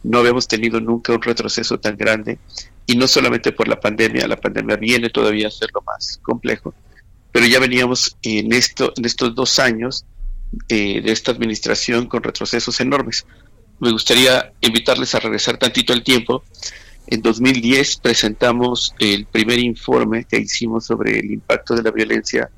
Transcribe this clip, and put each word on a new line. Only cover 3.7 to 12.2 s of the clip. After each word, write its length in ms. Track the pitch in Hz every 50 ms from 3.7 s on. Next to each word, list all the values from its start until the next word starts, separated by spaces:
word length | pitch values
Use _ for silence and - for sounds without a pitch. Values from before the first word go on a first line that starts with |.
| 110 -
pandemia, 480 | - 107 107 110 113 110 117 127 - -
la 80 | -
pandemia 400 | - - 101 101 110 110 110 107
viene 320 | 101 107 113 123 120 117 113
todavía 400 | - 127 117 107 107 107 107 107
a 20 |
ser 200 | - - 110 -
lo 80 | - 104
más 400 | - 110 107 104 - - - -
complejo, 520 | - - 120 120 - 123 113 - - - - _ _ - - - - - - - _ -
pero 140 | - - 120
ya 120 | 117 120 127
veníamos 600 | 131 123 123 123 127 123 127 - - - - -
en 300 | - 113 107 107 104 113
esto, 400 | 117 123 120 - - - 135 127 -
en 100 | - 117
estos 280 | 117 - - 127 120 113
dos 240 | 123 131 - - -
años, 460 | 135 123 113 110 117 127 139 - - - - - - - - - - - - - - -
eh, 320 | 117 107 104 101 98 107
de 100 | - 107
esta 220 | 110 107 - -
administración 760 | 120 123 120 113 107 - - 117 113 - - - 120 117 123
con 160 | 117 - 117